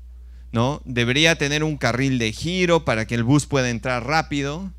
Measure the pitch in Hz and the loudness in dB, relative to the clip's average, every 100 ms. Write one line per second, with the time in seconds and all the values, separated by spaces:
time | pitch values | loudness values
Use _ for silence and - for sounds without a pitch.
0 | - - - - - 113 123 147 - 120 | -18 -18 -18 -18 -6 0 0 -2 -4 0
1 | 120 131 160 165 143 147 156 143 123 117 | 2 4 4 4 0 0 -2 0 0 2
2 | 135 131 110 107 160 185 180 170 156 110 | 0 2 0 -2 -4 0 2 2 2 -2
3 | 107 117 117 147 - 139 123 117 131 123 | 0 -2 4 2 4 0 0 -2 -2 -4
4 | 113 156 156 147 139 156 190 | 0 0 0 -4 -4 -6 -10